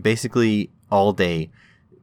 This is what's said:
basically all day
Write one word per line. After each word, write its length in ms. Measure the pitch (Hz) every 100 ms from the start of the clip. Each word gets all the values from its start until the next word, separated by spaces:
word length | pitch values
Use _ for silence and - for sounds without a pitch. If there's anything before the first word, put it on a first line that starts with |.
basically 680 | 110 113 120 123 113 104 - _ _
all 220 | 101 104
day 380 | 98 90 82 80 - _ _ _ -